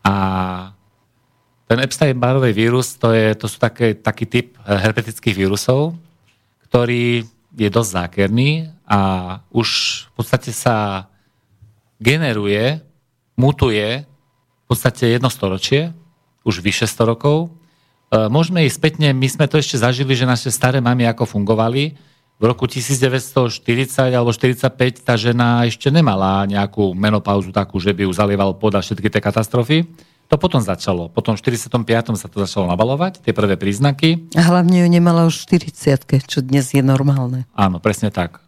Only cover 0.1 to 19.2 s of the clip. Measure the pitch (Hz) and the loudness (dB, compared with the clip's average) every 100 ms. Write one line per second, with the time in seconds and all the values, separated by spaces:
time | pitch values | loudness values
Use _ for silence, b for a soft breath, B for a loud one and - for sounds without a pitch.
0.1 | 98 95 95 92 90 95 98 _ _ _ | 0 -2 -2 -4 -6 -12 _ _ _ _
1.1 | _ _ _ _ _ _ 120 131 - 151 | _ _ _ _ _ _ 0 0 0 0
2.1 | 127 123 135 127 101 117 123 127 - 117 | 2 2 2 2 2 2 2 -2 -2 2
3.1 | 113 110 107 107 - 113 - 117 104 - | 4 2 0 -6 -2 -4 0 0 0 -4
4.1 | - 117 123 - _ 104 101 107 110 113 | -4 -2 -2 -4 _ -4 0 0 -2 -6
5.1 | 110 - 95 98 101 - 131 156 170 _ | -6 -4 0 -2 0 0 0 0 -6 _
6.1 | _ _ _ _ _ _ 123 120 120 120 | _ _ _ _ _ _ 0 2 0 0
7.1 | 120 113 _ _ - 104 110 110 92 87 | 0 -4 _ _ -2 0 0 0 -4 -4
8.1 | - 98 113 139 156 160 - _ 101 98 | -2 0 2 2 0 -6 -16 _ 0 2
9.1 | 92 90 95 _ 117 110 - - - - | -2 -6 -12 _ -2 -2 -2 -4 -8 -12
10.1 | - 113 127 - 113 127 110 104 98 95 | -10 -4 -4 -4 -4 -2 -2 -2 -6 -10
11.1 | _ _ _ _ _ - _ _ _ 113 | _ _ _ _ _ -20 _ _ _ -2
12.1 | 156 151 107 101 104 120 156 - _ _ | 0 0 -2 -2 0 0 -4 -10 _ _
13.1 | _ _ - 131 143 131 107 104 127 147 | _ _ 0 0 2 0 0 -2 -4 -10
14.1 | _ _ _ _ _ _ 123 127 - 120 | _ _ _ _ _ _ -2 -2 0 0
15.1 | 120 123 - 98 95 - 139 165 165 _ | 2 0 -2 -4 -4 0 0 -2 -10 _
16.1 | _ _ _ 120 92 95 - 110 - 113 | _ _ _ -4 -2 -4 -2 -4 -4 -4
17.1 | 113 143 156 170 - _ _ _ _ _ | -2 0 0 -4 -12 _ _ _ _ _
18.1 | 110 110 139 165 180 143 - 156 156 151 | 0 2 0 0 0 0 0 -2 0 0
19.1 | 131 | 2